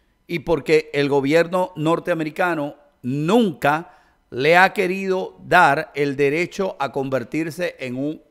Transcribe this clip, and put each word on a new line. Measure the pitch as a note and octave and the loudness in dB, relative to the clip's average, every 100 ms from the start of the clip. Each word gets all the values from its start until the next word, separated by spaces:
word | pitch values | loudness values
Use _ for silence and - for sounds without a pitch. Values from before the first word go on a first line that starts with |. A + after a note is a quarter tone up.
| _ _ - | _ _ -10
y | E3+ | -8
porque | C#3+ D#3 - D3+ - | -2 -2 2 2 2
el | C#3+ C#3+ | -2 0
gobierno | C#3+ C3+ D#3+ E3+ F3+ F3+ D#3 | 2 2 2 2 -2 -4 -2
norteamericano | D#3 E3 F3+ E3 D#3 D3+ F3+ E3 C#3+ - _ _ | 0 0 -2 -4 -4 -4 -2 -2 -6 -10 _ _
nunca | B2 C#3 D#3+ A#3 G#3 C#3+ C#3+ D#3 E3+ _ _ _ _ | -6 -4 2 2 2 0 0 0 -4 _ _ _ _
le | A#2+ D3 F3 | -2 2 6
ha | F#3 | 4
querido | G3 F3+ F#3+ F#3+ F#3 F#3 - | 2 -4 -4 -4 -4 -6 -12
dar | C3 E3+ D#3+ C#3+ - C#3 | 2 4 6 4 -2 -4
el | C#3+ C3+ | -4 0
derecho | C#3+ D#3 F3 - F#3+ - | 0 0 -4 -4 -6 -4
a | C#3 | -6
convertirse | C#3 C3+ C3 A2 D3+ E3 D#3 F3 - | -4 -4 -4 -4 -4 -6 -6 -8 -6
en | B2+ B2+ | -10 -6
un | C#3+ D#3+ _ | -6 -8 _